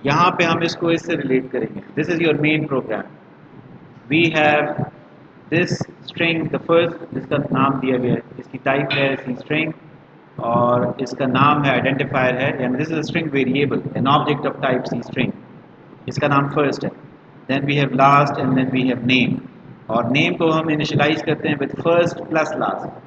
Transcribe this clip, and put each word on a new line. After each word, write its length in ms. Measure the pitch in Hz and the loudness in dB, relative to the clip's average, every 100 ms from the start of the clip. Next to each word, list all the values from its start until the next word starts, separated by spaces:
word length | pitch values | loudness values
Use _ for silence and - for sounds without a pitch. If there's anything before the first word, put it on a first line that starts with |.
| 143 | 2
यहाँ 240 | 151 180 | 4 2
पे 140 | 175 | 4
हम 180 | 170 165 | 0 2
इसको 280 | 165 - 170 | -2 -2 0
इससे 260 | 165 - 160 | 0 0 -4
रिलेट 340 | 139 131 127 | 0 0 0
करेंगे। 320 | 127 110 - - - | -6 -6 -8 -8 -4
This 160 | 156 | -2
is 80 | 170 | 0
your 140 | 165 147 | 2 2
main 240 | 151 156 139 | 2 2 0
program। 340 | 131 - 104 - - - - - - - - - - - | -4 -4 -8 -8 -18 -20 -20 -20 -20 -20 -20 -20 -20 -2
We 100 | 156 170 156 | 2 2 4
have 340 | 151 151 151 - - - - - - - - | 4 2 0 -4 -8 -10 -20 -20 -20 -20 -2
this 240 | 165 180 - - - - | -2 0 -4 -8 -12 -18
string, 400 | - 165 165 156 | -4 -2 0 -2
the 100 | 139 - | -6 2
first, 320 | 170 170 - - | 2 2 -4 -10
जिसका 220 | 135 - 147 | -10 -4 -4
नाम 440 | 143 131 135 139 | -2 0 0 0
दिया 160 | 127 127 | 0 0
गया 160 | 123 | 2
है, 100 | 117 - - | -2 -4 -18
इसकी 200 | - 131 | -16 -6
टाइप 300 | - 139 147 | -2 0 0
है 240 | 147 139 135 | 0 0 -2
C 200 | 127 123 | -6 -10
string 300 | - 151 160 - - - - - - - | -4 -2 -2 -6 -18 -20 -20 -20 -18 -8
और 560 | 117 120 120 123 120 - | -2 2 4 2 0 -4
इसका 260 | 127 - 131 | -8 -2 0
नाम 380 | 127 143 147 | 4 4 4
है, 80 | 139 | 2
आइडेंटिफायर 640 | 123 127 143 143 135 127 123 | 2 2 0 0 2 2 2
है, 260 | 139 156 | -2 -2
यानी 160 | 127 127 | -2 -2
this 160 | 156 | -2
is 40 | 160 | -4
a 60 | - | -2
string 180 | 170 160 | -4 -2
variable, 500 | 139 127 135 143 - - - | 0 0 2 0 0 -4 -2
an 80 | 131 | 2
object 340 | 147 147 143 143 | 4 2 -2 -2
of 120 | - | -2
type 240 | 139 127 - | 0 0 -2
C 100 | 123 - | -8 -6
string। 240 | 135 113 - - - - - - - - | -4 -4 -4 -16 -20 -20 -20 -20 -14 -8
इसका 200 | 127 147 | -2 2
नाम 200 | 139 139 | 2 2
फर्स्ट 360 | 156 139 131 | 0 0 -2
है। 60 | - - - - - - - | -8 -10 -20 -20 -20 -20 -4
Then 180 | 135 143 | -2 0
we 80 | 143 | 0
have 120 | 139 123 | 0 4
last 400 | 139 143 143 - | 6 6 4 0
and 180 | 131 131 | 0 0
then 140 | 131 | 0
we 140 | 131 131 | 0 0
have 120 | 120 120 | 0 2
name। 240 | 127 120 - - - - - - | 2 2 -2 -8 -20 -20 -20 -4
और 200 | 113 117 | -2 0
नेम 240 | 135 170 | 2 0
को 160 | 175 165 | 2 2
हम 200 | 160 160 | 2 0
इनिशियलाइज 520 | 151 147 139 147 151 | -2 0 0 2 0
करते 260 | - 151 160 | -2 -2 -2
हैं 100 | 147 | -2
with 180 | 139 - | -4 -2
first 400 | 165 170 170 - - | 2 2 2 -2 -2
plus 260 | 160 151 135 | 0 0 -2
last। 260 | 107 - - - | -4 -4 -8 -14